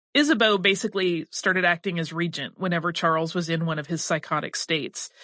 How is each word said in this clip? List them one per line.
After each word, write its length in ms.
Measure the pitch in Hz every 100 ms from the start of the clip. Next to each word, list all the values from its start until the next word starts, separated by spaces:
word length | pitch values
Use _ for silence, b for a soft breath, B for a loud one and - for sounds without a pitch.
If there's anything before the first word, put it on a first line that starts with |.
| _ 277
Isabeau 420 | 294 226 220 202
basically 720 | 190 196 214 196 185 170 -
started 360 | - 196 185 175
acting 340 | 170 196 170
as 120 | 156
regent 480 | 160 170 156 135 -
whenever 320 | 180 170 170
Charles 440 | 165 170 160 165 180
was 120 | 165
in 200 | 165 165
one 100 | 156
of 80 | 143
his 180 | 165
psychotic 520 | - 160 - 151 - -
states 560 | - 160 131 - - B